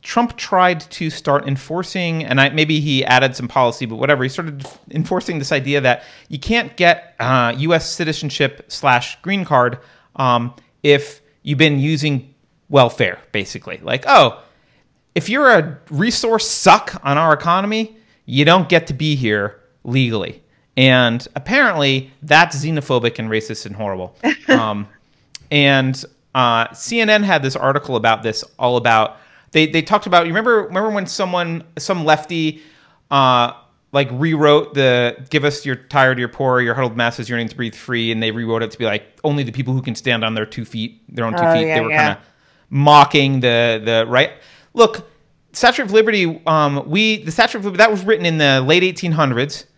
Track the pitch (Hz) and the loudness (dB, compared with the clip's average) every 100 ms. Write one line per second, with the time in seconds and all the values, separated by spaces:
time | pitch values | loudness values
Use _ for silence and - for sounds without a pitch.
0 | - - 240 - - 185 180 170 - - | -4 -2 -2 -4 -4 2 2 0 -8 -8
1 | 160 - - 143 139 135 - 165 185 - | -8 -6 -2 -2 -2 -8 -6 -10 -8 -6
2 | 180 165 156 131 139 151 156 151 147 135 | -4 -6 -2 0 2 2 0 0 0 -2
3 | 127 127 135 131 120 139 123 113 123 113 | 2 2 2 -2 -6 0 0 -2 -10 -6
4 | 131 143 135 131 165 143 135 - - - | -2 0 -2 -6 -10 -12 -16 -20 -12 -6
5 | 160 185 175 170 135 147 131 143 127 120 | -4 -4 -4 -6 -2 -4 0 0 2 0
6 | - - _ 147 - 233 - - 170 170 | -4 -20 _ -12 -4 -4 -4 0 2 2
7 | - _ 120 131 120 120 151 165 160 - | -2 _ 0 0 0 -2 0 0 -2 -6
8 | 160 151 151 - 139 - - - 143 123 | -6 -4 -8 -2 -4 -4 -18 -4 0 0
9 | 123 - - 196 175 139 123 123 - _ | -2 -12 -6 -6 0 2 2 -2 -16 _
10 | _ - 131 120 120 - _ _ 147 143 | _ -4 0 0 -2 -10 _ _ 2 2
11 | 143 - _ _ - 143 156 143 143 156 | 2 -18 _ _ -8 2 2 2 0 -2
12 | 151 139 131 _ _ _ _ 143 123 - | -2 -4 -6 _ _ _ _ 4 4 2
13 | 104 90 _ 107 95 101 - 90 - 127 | -4 -4 _ -8 -8 -10 -14 -14 -6 -6
14 | - 269 131 - - _ _ _ _ _ | 4 4 4 0 -20 _ _ _ _ _
15 | _ - - 247 285 220 160 139 _ 143 | _ -8 -4 0 4 4 2 -10 _ -4
16 | 220 233 233 226 - - 190 190 - 185 | -2 -2 -2 -2 -2 0 4 4 4 -8
17 | 139 143 160 147 170 180 202 220 220 - | -2 0 2 2 2 0 0 -4 -6 -10
18 | _ _ - 123 147 180 165 170 165 135 | _ _ -6 0 4 4 4 0 0 -6
19 | 156 143 120 107 101 - _ _ - 127 | -2 0 0 0 -2 -8 _ _ -4 -2
20 | 127 110 92 - _ _ _ - 131 127 | 0 -2 -6 -12 _ _ _ 2 4 6
21 | 120 117 - - 135 254 262 170 143 135 | 4 0 -8 -14 -4 0 0 0 0 -2
22 | 131 _ 151 147 170 143 151 156 139 127 | -6 _ 2 4 4 0 -4 -6 -2 0
23 | 117 - 110 110 107 110 101 101 104 95 | 0 -4 -4 -4 -4 -12 -12 -10 -8 -8
24 | 92 _ - 294 - 254 - 208 101 _ | -10 _ -6 -6 0 0 2 -6 -10 _
25 | _ _ _ - _ 147 139 139 131 131 | _ _ _ -20 _ 2 4 4 2 -4
26 | - _ _ 131 123 117 113 - - 233 | -10 _ _ 0 2 2 -2 -6 -6 -2
27 | 220 214 202 170 135 131 131 139 139 123 | 2 2 2 0 -2 -2 -2 -2 -2 -2
28 | 113 110 113 107 - _ 123 123 117 113 | 2 0 -2 -6 -10 _ -2 0 2 2
29 | 110 - _ _ _ 156 156 160 156 208 | 2 -4 _ _ _ 0 2 0 0 -2
30 | 196 175 170 170 220 226 202 185 220 208 | 2 2 2 -2 0 0 0 -4 -4 -4
31 | 190 - 190 180 170 165 - - - 185 | -6 -6 -4 -2 -4 -6 -10 -16 -6 -4
32 | 156 151 151 170 156 156 - _ _ _ | 2 0 0 -4 -4 -4 -18 _ _ _
33 | _ 139 135 123 120 - _ _ _ 139 | _ 2 4 4 0 -4 _ _ _ -4
34 | 131 123 160 160 147 147 - 139 131 123 | -2 -2 -2 2 4 4 2 0 2 2
35 | 120 120 131 151 143 143 143 127 _ 147 | 0 -4 -4 -2 -2 -4 -8 -8 _ 2
36 | 131 127 120 - 135 127 120 120 127 113 | 2 2 -4 -4 0 0 0 -2 -4 -2
37 | 117 120 110 120 113 - 120 - - 120 | -4 -4 -8 -6 -8 -8 -10 -10 -8 -4
38 | 113 113 113 110 113 113 113 - 113 104 | -4 -2 -4 -4 -4 -4 -4 -4 -4 -4
39 | - _ 156 147 127 120 131 131 131 113 | -8 _ -4 -2 -4 -6 -4 -4 -4 -8
40 | 131 117 113 110 107 - 110 117 113 - | -4 -2 -2 -4 -6 -8 -12 -10 -10 -12
41 | _ - 113 139 170 165 160 156 156 151 | _ -8 -6 -2 0 2 0 -2 -2 0
42 | 151 - _ _ _ _ _ 139 147 147 | 0 -2 _ _ _ _ _ 0 6 8
43 | 143 151 139 135 123 117 120 113 107 113 | 8 4 2 0 2 2 2 0 0 0
44 | 113 123 151 - _ _ _ - 220 220 | 2 0 0 -4 _ _ _ 2 2 2
45 | - _ _ _ _ - 240 247 233 214 | -16 _ _ _ _ 0 0 0 0 2
46 | 214 214 175 165 - 156 147 143 139 175 | 2 2 -2 -2 -2 2 2 -2 -4 -2
47 | 220 214 147 160 - 226 202 180 226 208 | 0 -2 -6 0 0 0 -8 2 2 2
48 | 185 220 175 160 147 135 131 170 185 175 | 0 0 0 2 2 2 2 2 2 -2
49 | 180 156 147 120 143 - - | -4 0 0 0 -4 -6 -18